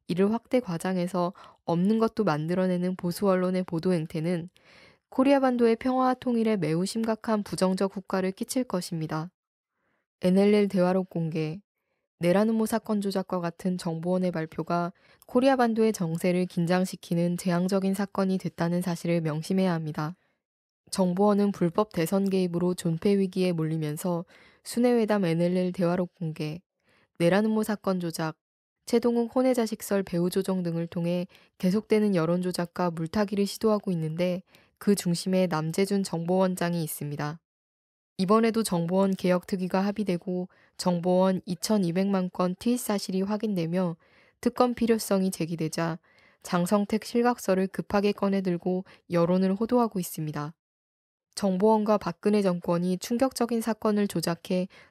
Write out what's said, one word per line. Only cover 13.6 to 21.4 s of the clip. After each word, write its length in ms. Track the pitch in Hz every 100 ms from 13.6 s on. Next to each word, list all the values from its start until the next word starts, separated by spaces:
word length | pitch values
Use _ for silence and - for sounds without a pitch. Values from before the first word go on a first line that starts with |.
| 190 180
정보원의 540 | 175 165 170 185 185
발표가 600 | 170 160 - 160 175 175 - _ _ -
코리아 260 | 247 269
반도의 380 | 262 240 220 220
정세를 540 | 208 165 165 185 180 180
긴장시키는 920 | - 170 180 190 - - 170 175 175
재앙적인 580 | 190 175 185 196 190
사건이 440 | 190 202 - 196 185
됐다는 440 | 180 - 170 175
사실을 380 | 180 170 170 170
명심해야 520 | 160 151 160 190 185
합니다. 440 | 165 160 151 151 180 _ _ _ _ _ _ -
정보원은 640 | - 185 180 208 202